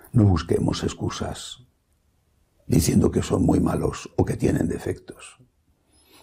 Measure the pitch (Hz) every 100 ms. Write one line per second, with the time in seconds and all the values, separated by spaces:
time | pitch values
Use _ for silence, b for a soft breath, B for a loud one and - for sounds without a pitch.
0 | b 120 101 85 - - - - - -
1 | 104 - 80 - - - - _ _ _
2 | _ _ _ _ _ _ - - - -
3 | - - - 95 - - - 85 - -
4 | - - - - - 73 - - - -
5 | - - - - _ _ _ _ b b
6 | b b